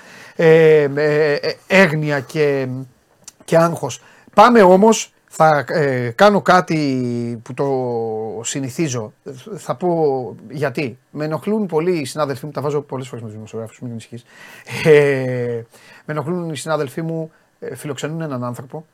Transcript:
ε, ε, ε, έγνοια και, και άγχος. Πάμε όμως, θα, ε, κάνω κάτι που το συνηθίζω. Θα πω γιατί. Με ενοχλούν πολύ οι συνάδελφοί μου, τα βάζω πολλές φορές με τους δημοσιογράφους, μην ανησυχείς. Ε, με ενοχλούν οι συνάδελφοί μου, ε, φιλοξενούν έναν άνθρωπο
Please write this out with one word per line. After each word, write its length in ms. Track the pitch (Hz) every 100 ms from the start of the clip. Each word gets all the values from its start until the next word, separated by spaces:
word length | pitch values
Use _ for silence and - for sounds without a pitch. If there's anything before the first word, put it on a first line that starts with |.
| - - - -
ε, 460 | 165 160 160 156 147
ε, 380 | 139 151 147 156
ε, 200 | 147 151 - -
έγνοια 540 | 196 190 156 151 143
και, 480 | 135 160 147 139 131 127 131 _ _ _ _ -
και 120 | - 165
άγχος. 440 | 170 165 135 - _ _ _
Πάμε 280 | - 226 233
όμως, 500 | 180 185 220 220 - _ _
θα, 360 | - 160 147 123
ε, 420 | 170 143 127 120
κάνω 260 | 117 202 196
κάτι 1000 | - 180 175 160 143 131 123 120 117 117
που 120 | 117
το 140 | 127 139 131 123 117 113 110 110 98
συνηθίζω. 680 | 117 147 135 127 160 123 107 - - 131 220 175
Θα 180 | -
πω 640 | 123 180 170 151 131 120 - 113
γιατί. 500 | 147 139 127 139 117 _
Με 140 | 143
ενοχλούν 420 | 151 156 - 214 202
πολύ 320 | 160 170 175
οι 60 |
συνάδελφοί 420 | 131 151 147 131 151
μου, 60 |
τα 80 | 143
βάζω 200 | 143 143
πολλές 260 | 139 131 131
φορές 140 | 123
με 40 | 113
τους 80 | 107
δημοσιογράφους, 440 | 110 110 110 -
μην 100 | 127
ανησυχείς. 340 | 117 - 117 _ - - - - -
Ε, 760 | 165 147 143 135 127 127 120 120 113 _ _ -
με 80 | -
ενοχλούν 360 | 151 139 180 165
οι 60 | 147
συνάδελφοί 460 | 156 151 143 147
μου, 300 | 165 165 160 _ _ _
ε, 140 | -
φιλοξενούν 460 | 127 151 135 147 165
έναν 240 | 160 127
άνθρωπο 420 | 123 120 131 156 165